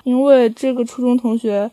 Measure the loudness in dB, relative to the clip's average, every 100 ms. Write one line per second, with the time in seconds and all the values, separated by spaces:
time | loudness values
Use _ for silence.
0 | -4 0 4 4 4 0 -6 -4 -6 -4
1 | -2 -2 -2 -4 -4 -4 -6